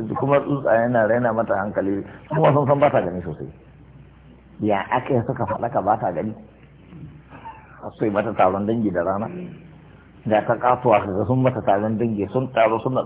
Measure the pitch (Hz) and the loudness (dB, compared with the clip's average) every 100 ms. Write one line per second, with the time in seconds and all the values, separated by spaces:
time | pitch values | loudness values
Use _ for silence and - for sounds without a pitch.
0 | 110 - 135 143 143 143 82 113 120 123 | -4 -2 2 2 2 -2 2 2 4 2
1 | 107 120 120 110 110 101 104 98 95 98 | 2 2 2 0 0 -2 -2 -2 -2 -2
2 | 98 - - 151 151 143 131 143 143 131 | -6 -14 -6 2 4 4 2 4 4 2
3 | 92 90 87 73 69 - - - - - | 0 -4 -8 -10 -12 -16 -20 -20 -20 -20
4 | - - - - - - 104 98 - 123 | -20 -20 -20 -20 -20 -4 0 0 0 -2
5 | - 127 117 123 104 - 117 110 98 110 | 0 0 0 -4 -4 -4 -4 -2 0 0
6 | 110 82 104 110 - - - - - 160 | 0 -4 -6 -8 -16 -20 -20 -20 -20 -20
7 | 147 - - - - - - - 104 - | -18 -20 -20 -20 -18 -20 -20 -18 -16 -4
8 | 113 101 110 101 95 98 104 117 104 87 | -2 0 -2 2 2 2 0 0 0 0
9 | 87 98 110 90 87 - - - - - | -2 -2 -6 -8 -12 -16 -20 -20 -20 -20
10 | - - - 107 - 110 123 123 123 104 | -20 -12 0 2 2 0 2 2 4 4
11 | 101 95 104 131 127 123 104 101 107 110 | 2 -2 0 2 2 0 2 2 0 -2
12 | 117 104 98 131 131 123 113 113 135 127 | -2 -2 -2 -2 -2 2 2 2 0 -2